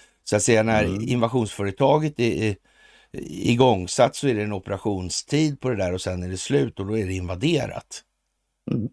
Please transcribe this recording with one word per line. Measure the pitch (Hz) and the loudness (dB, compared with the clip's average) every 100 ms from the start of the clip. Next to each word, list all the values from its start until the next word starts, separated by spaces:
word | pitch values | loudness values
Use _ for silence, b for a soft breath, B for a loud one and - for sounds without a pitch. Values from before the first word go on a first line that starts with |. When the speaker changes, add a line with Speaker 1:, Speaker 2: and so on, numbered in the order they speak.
| b b | b b
Speaker 1:
så | - 104 | -2 0
att | |
säga, | 113 110 | 4 4
när | 113 107 | 6 4
Speaker 2:
Mm. | 104 95 120 | 2 0 -2
Speaker 1:
invasionsföretaget | 123 113 113 107 - 101 98 139 151 151 147 | 0 2 0 -2 -4 -4 2 4 4 2 0
är, | 120 80 110 | 0 0 -2
är | 101 b b b b b - | -4 b b b b b -14
igångsatt, | - 90 - 120 131 98 90 - 123 - | -12 -4 2 4 4 4 0 2 2 2
så | 143 | -2
är | |
det | 110 | 0
en | 104 | -2
operationstid | 101 - 98 110 95 90 - - 143 156 139 | -6 -6 -4 -2 -4 -4 -8 -2 0 0 0
på | 127 | -4
det | 107 | -2
där | 90 | -2
och | 92 | -2
sen | 95 92 | -4 -4
är | 90 | -6
det | 95 | -6
slut | - 147 127 - | 0 0 0 -4
och | 98 | -4
då | 110 | -2
är | 95 | -2
det | |
invaderat. | 92 90 90 143 156 - - - - _ _ _ _ _ _ - | -4 -4 -2 0 0 -2 -10 -14 -20 _ _ _ _ _ _ -6
Speaker 2:
Mm. | 117 104 | -4 -6